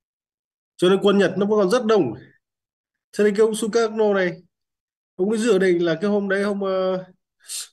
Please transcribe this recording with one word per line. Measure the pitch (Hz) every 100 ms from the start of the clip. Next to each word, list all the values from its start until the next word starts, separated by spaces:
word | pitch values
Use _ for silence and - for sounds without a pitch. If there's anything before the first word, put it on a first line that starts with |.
| _ _ _ _ _ _ _ -
Cho | 180
nên | 196
quân | 202 196
Nhật | 180 180
nó | 202
vẫn | 214
còn | 185
rất | 247 220
đông. | 214 127 101 - _ _ _ _ _ _ _ _
Cho | -
nên | 208 202
cái | 220
ông |
Sukarno | 220 220 233 220 220 214
này, | 196 180 - _ _ _ _ _ _ _
ông | - 196
ấy | 220
dự | 233 190
định | 190 175
là | 170 160
cái | 202
hôm | 208 196
đấy, | 196
hôm, | 202 196
ờ, | 190 190 185 185 185 _ _ _ - - -